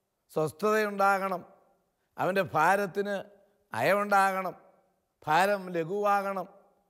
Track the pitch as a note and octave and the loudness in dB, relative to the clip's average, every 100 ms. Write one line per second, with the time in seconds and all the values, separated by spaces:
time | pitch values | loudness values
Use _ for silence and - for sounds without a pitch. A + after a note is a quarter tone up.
0 | _ _ _ D#3+ D#3 - G#3 G#3+ G#3 G3+ | _ _ _ -2 -2 -2 0 0 0 0
1 | G3 G3 F#3+ F#3 - _ _ _ _ _ | 2 2 0 -6 -10 _ _ _ _ _
2 | _ - D3+ G3+ D3+ D#3 D#3+ G3+ G3 G3 | _ -4 -2 0 0 2 2 2 0 -4
3 | G3+ G3 - _ _ _ _ A2+ C#3+ G3+ | -6 -6 -10 _ _ _ _ -2 0 2
4 | G#3 G3 G3 F#3+ F#3 - _ _ _ _ | 2 2 2 0 -6 -10 _ _ _ _
5 | _ _ - D#3 G3 G3+ F#3 E3+ D#3+ G3+ | _ _ 0 2 2 0 -2 -4 -2 -2
6 | G3+ G3+ G3 G3 F3 - _ _ | 0 0 0 -6 -8 -14 _ _